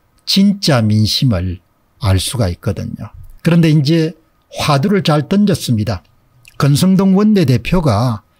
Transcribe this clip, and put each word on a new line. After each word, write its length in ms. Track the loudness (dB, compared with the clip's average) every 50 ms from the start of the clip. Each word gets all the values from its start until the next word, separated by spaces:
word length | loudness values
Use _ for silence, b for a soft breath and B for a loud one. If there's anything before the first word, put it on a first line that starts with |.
| _ _ _ _ -8
진짜 560 | -4 0 2 2 2 0 0 0 0 0 2
민심을 800 | 2 2 2 2 0 0 -2 0 0 0 0 0 -4 -6 -8 -10 _ _ _ _ _ _ _ -6
알 180 | -2 0 0 0
수가 300 | -2 -4 -4 -4 -4 -4
있거든요. 440 | -4 -6 -6 -6 -6 -6 -8 -12 -12 -14 -16 -16 -18 -20 -20 -20 -14 -4
그런데 280 | -2 0 2 4 4 4
이제 420 | 2 2 2 2 0 0 0 -2 -6 _ _ _ _ _ _ _ -12 -8
화두를 440 | -2 0 0 0 0 0 0 0
잘 260 | 0 0 0 0 0 0
던졌습니다. 720 | 0 0 2 2 0 -2 -2 -2 -2 -2 -2 -4 -6 -8 _ _ _ _ _ _ _ _ _ -14 _ -2
권성동 580 | 0 2 2 2 2 2 2 2 2 2 2
원내대표가 1080 | 2 2 2 2 2 2 2 0 0 0 -2 -2 0 0 0 0 0 0 -2 -4 -6 _ _ _